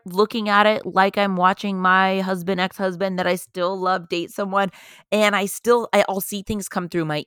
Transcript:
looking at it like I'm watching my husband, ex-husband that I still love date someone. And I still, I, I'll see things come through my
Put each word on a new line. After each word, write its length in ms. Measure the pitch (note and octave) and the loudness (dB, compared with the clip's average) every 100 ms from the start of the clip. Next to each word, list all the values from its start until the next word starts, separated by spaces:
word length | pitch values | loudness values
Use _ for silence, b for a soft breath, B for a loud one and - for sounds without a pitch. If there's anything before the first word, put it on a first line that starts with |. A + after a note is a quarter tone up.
| - | -4
looking 440 | F3+ G#3+ A#3 G#3 | 0 0 0 0
at 160 | G3+ G#3 | 4 4
it 200 | G#3+ F3+ | 2 0
like 320 | F#3 G3 G3+ | 2 2 2
I'm 180 | G3+ F#3 | 0 2
watching 400 | F3+ G3 G#3 F#3+ | 2 2 -2 0
my 400 | F#3 F#3 F#3+ F#3+ | 2 4 4 2
husband, 400 | F#3+ F#3 E3+ F#3+ | -2 -2 -2 -2
ex-husband 580 | F#3 - F#3+ F3 G3 F#3 | -2 -2 -4 -2 -2 -2
that 80 | F3+ | 0
I 80 | F3+ | -2
still 440 | - F#3 F3+ F#3+ | -4 -4 -4 -2
love 300 | F#3 F#3 E3+ | -2 -2 -2
date 220 | F3 E3+ | -6 -6
someone. 400 | - G3+ G3 G3 B B B _ | -6 -2 0 -2 B B B _
And 240 | G#3 G#3+ G3+ | 2 2 2
I 100 | G3 | -2
still, 420 | - - A#3+ A3+ | -2 2 2 4
I, 100 | G3+ - | 2 2
I'll 100 | G3 | 0
see 220 | - G3+ | -6 -8
things 260 | F#3+ G#3+ F#3 | -6 -6 -6
come 220 | - F3 | -6 -4
through 160 | F3 D#3 | -2 -2
my 180 | D3+ | -4